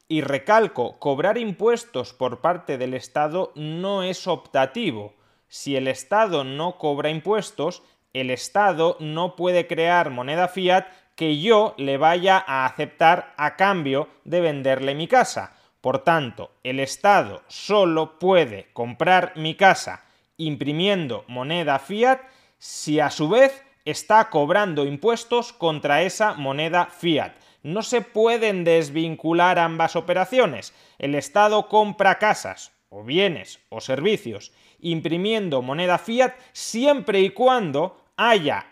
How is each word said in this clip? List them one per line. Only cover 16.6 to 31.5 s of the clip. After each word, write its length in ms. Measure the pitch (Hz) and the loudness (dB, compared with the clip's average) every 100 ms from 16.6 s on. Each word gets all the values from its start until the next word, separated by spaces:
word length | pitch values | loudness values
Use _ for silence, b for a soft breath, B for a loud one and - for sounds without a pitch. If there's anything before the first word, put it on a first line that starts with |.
el 160 | 127 131 | -8 -4
Estado 640 | 135 - 202 196 113 95 - | -6 0 4 4 2 -6 -16
solo 680 | - - 208 180 160 156 - | -14 0 2 4 2 -2 -2
puede 520 | 180 185 135 101 - | 2 4 4 -2 -12
comprar 600 | - 120 117 180 185 - 160 | -10 -8 -2 4 4 2 -4
mi 180 | 156 | -6
casa 520 | - 190 - - 92 b b b - | 4 4 4 0 -12 b b b -8
imprimiendo 880 | 156 143 139 151 196 196 147 107 - | -6 -4 -4 -2 0 0 -2 -8 -10
moneda 520 | 123 131 170 151 135 | -10 -6 -4 -2 -2
fiat 420 | - 208 247 262 b b b b | -4 0 2 2 b b b b
si 440 | - - - 151 | -18 -12 -2 0
a 80 | 143 | 0
su 180 | - 156 | 0 2
vez 340 | 220 269 269 - _ | 6 4 4 -14 _
está 460 | 151 151 - 214 214 | -10 -8 2 4 4
cobrando 560 | 156 143 202 208 151 143 | 2 2 2 2 0 -2
impuestos 640 | 143 220 233 - 240 233 | -2 0 -2 -2 -2 -4
contra 500 | - 170 151 143 147 | -4 -2 -2 0 2
esa 320 | 185 - 214 | 0 0 -2
moneda 520 | 165 135 139 160 175 - | 0 -4 -4 0 0 -2
fiat. 480 | - 175 147 92 - b b | -2 -2 0 -2 -8 b b
No 200 | 143 196 | -8 -8
se 180 | 214 240 | -2 -4
pueden 640 | 190 208 226 233 220 190 | -2 0 2 2 0 0
desvincular 960 | 170 165 147 151 165 156 156 170 180 175 | 2 2 2 -2 -4 -4 0 2 4 4
ambas 380 | 165 165 165 175 | 0 0 -2 -2
operaciones. 760 | 170 180 185 254 214 113 - b b b | -2 -2 0 2 2 0 -12 b b b
El 160 | 139 | -4
Estado 540 | 143 139 202 208 | -4 -2 2 4